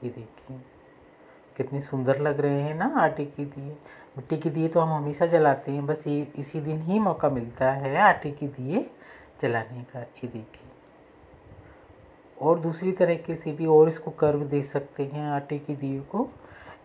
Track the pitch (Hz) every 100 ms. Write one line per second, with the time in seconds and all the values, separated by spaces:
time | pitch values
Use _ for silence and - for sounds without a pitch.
0 | 123 - 110 - - 131 127 - - -
1 | - _ - - _ - 127 139 143 135
2 | 127 135 147 143 147 143 143 156 220 302
3 | 160 151 143 - 143 143 139 151 - -
4 | - - 127 156 160 151 160 165 160 156
5 | 147 147 170 170 151 135 - 143 143 151
6 | 147 147 143 - 139 156 147 156 160 208
7 | 202 151 147 131 117 - 131 135 139 147
8 | 202 - 147 143 143 - 131 196 - -
9 | - - - - 131 117 110 123 123 131
10 | 117 - 120 117 110 - - - - -
11 | - - - - - - - - - -
12 | - - - - 151 170 165 160 185 185
13 | 175 165 - 160 160 147 160 156 160 160
14 | - - 151 147 143 143 143 143 139 -
15 | 139 147 147 143 143 147 143 143 135 135
16 | 139 202 285 - - - - -